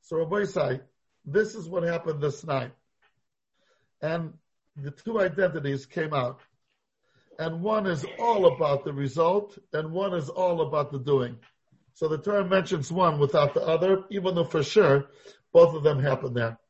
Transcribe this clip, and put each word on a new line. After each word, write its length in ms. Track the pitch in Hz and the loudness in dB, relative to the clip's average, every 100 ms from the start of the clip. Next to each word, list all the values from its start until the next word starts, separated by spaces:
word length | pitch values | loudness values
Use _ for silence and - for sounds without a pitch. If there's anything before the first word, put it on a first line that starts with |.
So 160 | _ 160 | _ -4
Rabbi 240 | 160 208 | -2 -2
Isai, 380 | 202 180 135 127 - _ _ _ | -2 -2 -2 -4 -10 _ _ _
this 320 | - 165 214 220 | -2 0 0 -4
is 120 | 165 | -8
what 140 | 180 | -4
happened 380 | 170 170 165 147 | -2 -4 -6 -4
this 240 | 147 131 | -4 -4
night. 260 | 165 135 123 - _ _ _ _ _ _ _ _ _ _ _ _ | -6 -6 -6 -14 _ _ _ _ _ _ _ _ _ _ _ _
And 340 | 151 170 160 - _ _ _ - | -6 -4 -6 -12 _ _ _ -14
the 160 | 143 | -14
two 260 | - - 220 | -10 -6 -2
identities 680 | 185 190 185 156 139 139 - | -2 0 -2 -2 -4 -6 -6
came 280 | - 156 | -6 -4
out. 280 | 147 123 123 _ _ _ _ _ _ _ _ _ - | -2 -4 -8 _ _ _ _ _ _ _ _ _ -8
And 220 | 160 165 | -6 -4
one 240 | 190 214 196 | -2 -2 -2
is 200 | 160 - - | -4 -6 -4
all 340 | 233 214 180 | 0 4 4
about 300 | 139 151 139 | 4 0 0
the 80 | 151 | -4
result, 680 | 139 139 131 165 202 202 - _ | -4 -4 0 2 2 -2 -16 _
and 180 | 151 156 | -8 -6
one 240 | 170 196 | -4 -4
is 140 | 180 143 | -4 -6
all 320 | 175 185 170 | -2 -2 0
about 320 | 143 151 143 | 0 0 -2
the 80 | 139 | -6
doing. 380 | 127 139 120 120 _ _ _ _ _ | 0 2 0 -8 _ _ _ _ _
So 140 | _ 156 | _ -4
the 100 | 151 | -2
Torah 260 | 196 202 | 0 0
mentions 460 | 185 190 - 180 135 | 2 0 0 -4 -4
one 280 | 170 175 151 | 2 2 4
without 360 | 143 160 170 | 2 4 2
the 80 | - | 0
other, 420 | - 165 185 190 - | 0 2 2 2 0
even 240 | 202 185 | -4 -2
though 100 | 175 | 0
for 180 | 165 160 | 0 -2
sure 440 | 139 214 175 139 139 _ - - _ | 2 4 6 4 0 _ -20 -20 _
both 220 | 170 170 | 8 8
of 100 | 160 | 6
them 160 | 147 139 | 2 2
happened 360 | 139 131 131 120 | 0 0 -2 -2
there. 220 | 113 113 | -2 -4